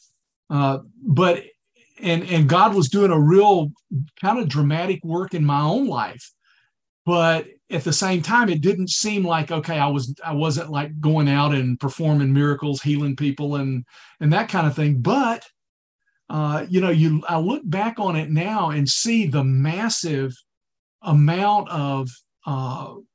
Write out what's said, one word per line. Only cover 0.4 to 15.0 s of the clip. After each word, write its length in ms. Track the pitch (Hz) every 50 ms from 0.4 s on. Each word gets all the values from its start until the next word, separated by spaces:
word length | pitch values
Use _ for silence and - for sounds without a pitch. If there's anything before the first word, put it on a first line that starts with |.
| _ -
Uh, 300 | 147 143 139 135 135 - - - _ -
but, 420 | 269 233 139 147 185 180 170 - - - _ _ _ _ _ _ _ _ _ -
and, 220 | - 180 170 170 185 185
and 180 | 175 160 151
God 260 | 131 165 180 202 220 202
was 160 | 196 156 127
doing 220 | - 202 202 190
a 80 | 165 156
real 520 | 147 151 180 196 208 208 196 175 151 147 - _ _ _ - 131 147 - _ -
kind 180 | - 196 226 247
of 80 | 220
dramatic 560 | 143 127 151 147 143 156 165 180 185 185 170 175
work 300 | 165 160 175 190 190 185
in 120 | 170 151
my 160 | 147 143 143
own 260 | 147 156 185 262 277
life. 440 | 226 147 120 107 90 - - - - _ _ _ _ _ _ _ _ _ _ _ _ _ _ _
But 420 | 175 175 170 165 165 165 160 156 - - _ _ -
at 140 | 196 156 127
the 100 | 170 151
same 280 | - 202 185 185 180
time, 280 | 151 175 226 247 240 196
it 120 | 170 151
didn't 280 | 143 190 196 180 185 180
seem 360 | - - - 214 208 202 185
like, 260 | 170 165 160 151 -
okay, 280 | 170 156 156 170 165 151
I 80 | 143
was, 260 | 147 143 139 123 123 143 - 165
I 100 | 165 151
wasn't, 380 | 143 156 160 135 156 165 156
like, 280 | 147 143 143 151 156 -
going 280 | 151 151 156 156 147 139
out 240 | 139 143 143 147 143
and 260 | 135 127 127 123 -
performing 540 | - 135 - - 165 156 151 147 139 135 139
miracles, 480 | 139 147 147 143 143 151 147 139 127
healing 340 | - 147 147 143 147 143 135
people 400 | 127 147 139 139 - 147 143 143
and, 300 | 143 135 135 131 127 123 - _ - - - _ -
and 120 | 156 151 160
that 160 | 202 226 220
kind 180 | - 180 160
of 80 | 151 131
thing. 240 | 156 151 147 143
But, 460 | 127